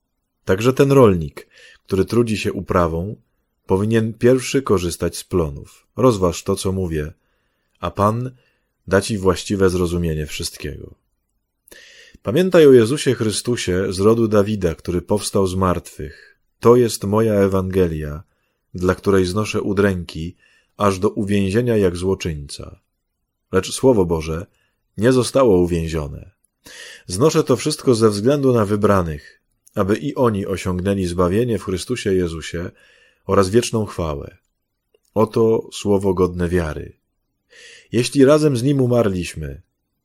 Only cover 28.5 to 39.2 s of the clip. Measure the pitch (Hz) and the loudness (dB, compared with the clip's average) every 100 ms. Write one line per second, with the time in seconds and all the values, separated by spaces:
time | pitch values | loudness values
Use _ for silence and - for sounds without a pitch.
28.5 | 120 101 104 101 98 82 73 - _ _ | 2 0 0 2 2 0 -6 -14 _ _
29.5 | _ _ - 98 110 147 143 120 101 101 | _ _ -4 -2 -2 -2 -2 0 0 -4
30.5 | 92 - 90 95 98 87 85 87 101 123 | -6 -4 -4 -2 -2 -2 0 0 0 0
31.5 | 101 - 92 - 123 104 92 85 80 - | -4 -4 -6 -4 -6 -2 0 -2 -6 -10
32.5 | 85 90 - _ _ _ _ - 98 92 | -10 -10 -14 _ _ _ _ -2 2 4
33.5 | 113 117 113 101 - 82 71 - - _ | 2 0 -2 -6 -6 -6 -6 -12 -20 _
34.5 | _ _ _ _ _ _ 104 110 120 113 | _ _ _ _ _ _ -2 0 2 2
35.5 | 113 - - 104 98 98 92 90 87 87 | 0 -4 -8 -2 0 0 0 0 -2 -2
36.5 | 90 78 73 - - _ _ _ _ _ | -2 -4 -8 -14 -20 _ _ _ _ _
37.5 | - - - _ 113 123 143 131 151 151 | -20 -20 -20 _ -4 -2 4 6 6 2
38.5 | 120 135 139 123 120 107 92 | 0 0 0 0 0 0 -2